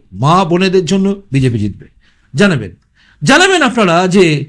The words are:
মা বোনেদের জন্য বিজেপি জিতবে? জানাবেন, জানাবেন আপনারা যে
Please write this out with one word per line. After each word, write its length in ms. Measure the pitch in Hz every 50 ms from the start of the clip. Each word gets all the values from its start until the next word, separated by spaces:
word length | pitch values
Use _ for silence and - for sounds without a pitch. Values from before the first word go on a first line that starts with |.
| _ _ 92
মা 320 | 95 123 147 170 185 196
বোনেদের 400 | 156 170 180 190 190 175 190 180
জন্য 360 | 143 190 196 190 196 202 202 - -
বিজেপি 280 | 131 139 131 127 113 107
জিতবে? 280 | 104 104 - - - - _ _ _ _ _ _ _ _ -
জানাবেন, 360 | 139 202 196 170 127 107 87 - _ _ _ _ _ _ _ _ - 147
জানাবেন 380 | 147 269 320 370 381 381 349
আপনারা 460 | 285 240 - 233 214 180 165 175 185 185
যে 380 | 175 202 180 165 151 139 135